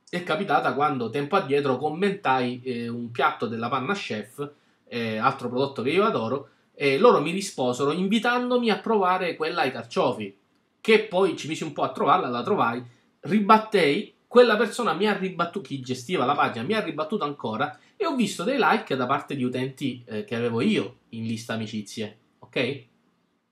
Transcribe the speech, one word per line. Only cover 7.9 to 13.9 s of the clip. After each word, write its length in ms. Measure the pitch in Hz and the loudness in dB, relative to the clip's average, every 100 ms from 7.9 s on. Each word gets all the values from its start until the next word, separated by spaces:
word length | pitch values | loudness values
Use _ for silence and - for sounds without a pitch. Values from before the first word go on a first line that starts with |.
invitandomi 800 | 170 190 226 240 247 247 247 233 | 0 0 0 2 0 0 0 2
a 80 | 202 | 0
provare 560 | 214 220 180 185 180 - | 0 2 2 2 0 -2
quella 260 | 156 175 | -4 0
ai 100 | 139 | -2
carciofi, 640 | 123 110 - 151 113 98 - _ _ _ _ | -4 -4 0 0 0 -8 -12 _ _ _ _
che 220 | - 220 | 4 4
poi 320 | 214 180 185 151 | 4 2 2 0
ci 120 | 139 | -6
misi 160 | 160 | -6
un 100 | 160 | -6
po' 100 | - | -4
a 80 | - | -4
trovarla, 360 | - 170 - 127 | 0 4 4 2
la 140 | 120 | -4
trovai, 400 | 190 196 117 120 - - _ _ | 0 2 2 0 -8 -18 _ _
ribattei, 920 | 139 208 196 220 220 190 151 | 0 2 6 4 6 2 4